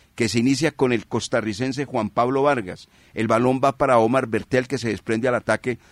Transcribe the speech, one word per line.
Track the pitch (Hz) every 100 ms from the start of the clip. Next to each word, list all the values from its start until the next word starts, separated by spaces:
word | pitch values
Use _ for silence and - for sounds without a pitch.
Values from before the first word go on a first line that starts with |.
| _
que | - 113
se | 117
inicia | 123 131 151
con | - 131
el | 117 -
costarricense | 113 - 120 110 98 131 127 120
Juan | 117 104
Pablo | - 123 135
Vargas. | 143 131 90 - - _ _ -
El | 110
balón | 113 127 131
va | 139 -
para | 135 120
Omar | 117 131 120
Bertel, | 107 - 127 123
que | 131
se | 120
desprende | 95 - 113 127
al | 117
ataque | - 110 131 117 _